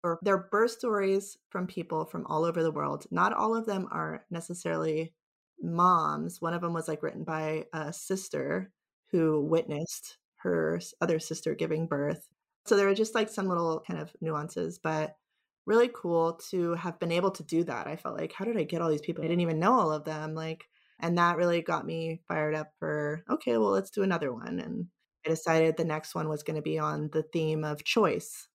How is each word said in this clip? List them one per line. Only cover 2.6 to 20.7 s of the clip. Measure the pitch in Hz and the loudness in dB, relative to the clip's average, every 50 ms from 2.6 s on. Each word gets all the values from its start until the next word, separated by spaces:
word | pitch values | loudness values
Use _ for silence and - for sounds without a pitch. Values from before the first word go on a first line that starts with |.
the | 160 160 | 0 0
world. | 151 147 147 143 147 147 - - | 0 0 -2 -2 -4 -6 -6 -4
Not | 170 170 180 208 | 0 0 2 2
all | - - 208 220 226 | 2 2 2 2 2
of | 226 226 | 0 0
them | 226 202 190 180 - | -2 -2 -2 -2 -4
are | - 165 160 156 156 - - _ | -4 -4 -4 -4 -6 -8 -10 _
necessarily | 175 170 170 - 175 175 - 170 165 160 160 160 156 156 160 160 _ _ _ _ _ _ _ _ _ - | -8 -8 -6 -8 -10 -6 -2 -2 0 0 0 0 0 0 -2 -4 _ _ _ _ _ _ _ _ _ -8
moms. | 277 175 165 170 180 185 180 165 156 151 147 151 156 170 175 - | -6 -2 2 6 6 6 6 6 4 0 -2 -2 -4 -6 -6 -4
One | 170 165 170 | -4 -2 -2
of | 170 | 0
them | 175 170 170 | -2 -2 -2
was, | 165 160 - | -2 -2 -4
like, | 156 151 | -4 -4
written | - 156 - 156 156 | -4 -6 -6 -6 -6
by | 165 160 156 156 156 156 156 160 - | -4 -4 -2 -2 -2 -2 -4 -4 -6
a | - 156 156 147 | -6 -6 -6 -6
sister | 165 - - - 190 190 190 - - - 135 143 156 190 190 - _ _ _ _ _ _ _ _ | -8 -10 -4 -4 -4 -4 -4 -6 -4 -4 -2 -2 -2 -4 -4 -6 _ _ _ _ _ _ _ _
who | - 175 165 160 156 151 | 2 2 4 4 4 2
witnessed | 143 151 165 165 - - 151 143 170 - - - - - - _ _ _ _ | 2 2 2 2 2 0 -4 -6 -4 -6 -8 -12 -12 -16 -20 _ _ _ _
her | _ - 185 175 165 160 156 165 | _ -2 0 2 2 2 2 0
s-, | 170 170 - - _ | -2 -4 -8 -4 _
other | 175 175 165 160 | 0 2 2 0
sister | - - 160 - - 160 151 | 0 -4 -8 -4 -2 -4 -2
giving | 151 160 160 160 156 165 | -2 -2 -2 0 -2 -2
birth. | 160 147 143 143 147 165 - - _ _ _ _ _ _ _ _ | -2 -2 0 0 -2 -2 -4 -8 _ _ _ _ _ _ _ _
So | - 220 | 4 4
there | 202 196 | 6 6
were | 196 196 | 4 4
just, | 220 220 220 - | 4 2 2 2
like, | 226 214 220 | 0 0 0
some | - - 190 190 | -2 -2 -2 0
little | 180 170 170 165 160 156 | 0 2 0 0 0 -2
kind | - - 175 156 | -4 -6 -8 -8
of | 156 170 - - | -8 -10 -10 -8
nuances, | - 160 156 147 151 - - 170 175 160 175 - | -6 -4 -4 -4 -6 -6 -4 -4 -4 -4 -6 -4
but | - 160 156 156 156 156 - _ _ _ _ _ _ _ _ _ _ | -4 -2 0 0 -2 -4 -6 _ _ _ _ _ _ _ _ _ _
really | - 214 233 240 247 240 | 4 6 6 6 4 2
cool | - - 175 170 165 165 165 165 165 - - | -6 -2 2 2 4 4 2 0 -4 -10 -4
to | - 185 175 170 170 | -2 0 0 0 0
have | 170 170 175 165 - | -2 -2 -6 -4 -4
been | 175 170 | -2 0
able | 170 175 180 190 | 0 2 2 2
to | 185 - 156 | 0 -2 -8
do | - 165 165 170 | -2 0 0 0
that. | 165 123 113 - | 0 -4 -6 -6
I | - 151 | -6 -8
felt | 165 - - - - | -6 -6 -6 -4 -4
like, | 160 165 | -6 -6
"How | - - 196 | -6 -6 -4
did | 226 233 208 | -2 0 0
I | 151 | -2
get | 147 175 165 | -2 -2 0
all | 165 165 | 2 2
these | 156 147 | 0 0
people? | - - 165 - 165 | -2 -6 -4 -2 0
I | 160 | 0
didn't | 170 175 | 2 2
even | 175 165 160 156 | 2 2 2 4
know | 170 202 254 247 | 4 6 6 6
all | 190 156 | 4 2
of | 156 151 147 | 0 -2 -4
them." | 160 156 151 156 156 156 | -6 -6 -6 -6 -6 -6
Like, | 160 160 160 160 160 - _ | -6 -6 -6 -8 -10 -12 _